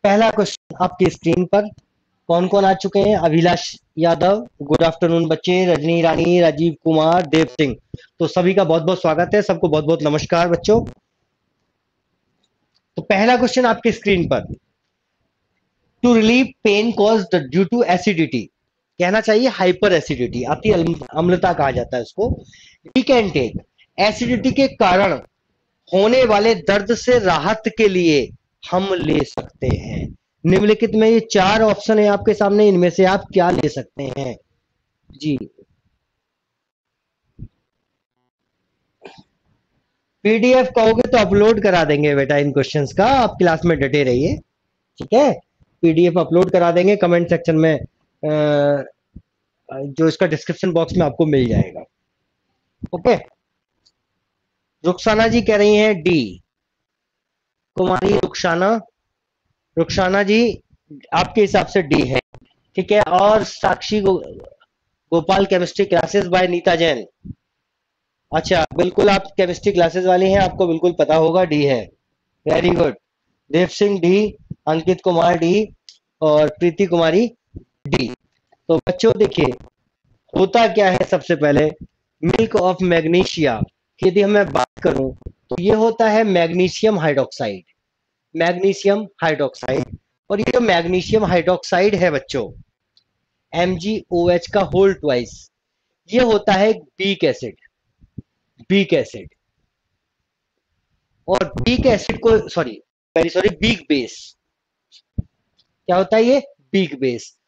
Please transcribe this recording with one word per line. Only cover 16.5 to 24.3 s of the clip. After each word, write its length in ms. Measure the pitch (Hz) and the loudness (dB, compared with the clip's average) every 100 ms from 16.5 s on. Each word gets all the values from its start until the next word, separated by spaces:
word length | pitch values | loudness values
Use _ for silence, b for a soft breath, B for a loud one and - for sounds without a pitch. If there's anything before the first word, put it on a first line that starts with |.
| - 220 | -2 0
pain 260 | 202 226 226 | 0 0 0
caused 340 | 208 220 185 180 135 156 | 2 2 0 -4 -2 -2
due 120 | 190 | 0
to 100 | 240 | 0
acidity, 640 | 226 180 196 170 151 123 95 _ _ _ _ _ | 0 0 0 0 -2 -2 -8 _ _ _ _ _
कहना 220 | 175 214 | -2 0
चाहिए 260 | 220 214 254 | 2 2 2
hyper 460 | 196 185 180 208 | 0 0 2 2
acidity, 500 | 170 - 135 123 120 | 0 -2 -6 -4 -4
अति 280 | 123 156 214 | -4 -4 0
अम्ल-, 360 | 185 165 156 - 156 | 0 0 -4 -8 -2
अम्लता 360 | 175 180 185 | 0 2 0
कहा 180 | 165 139 | 0 -2
जाता 240 | 123 120 127 | -2 -6 -8
है 80 | |
उसको। 400 | 110 - 233 - B B B B - 262 | -8 -6 -4 -4 B B B B -4 -2
We 80 | 247 | 2
can 280 | 254 202 | 2 2
take, 260 | 147 117 - _ _ _ - | -2 -4 -8 _ _ _ -2
Acidity 520 | 202 214 240 | -2 -2 -4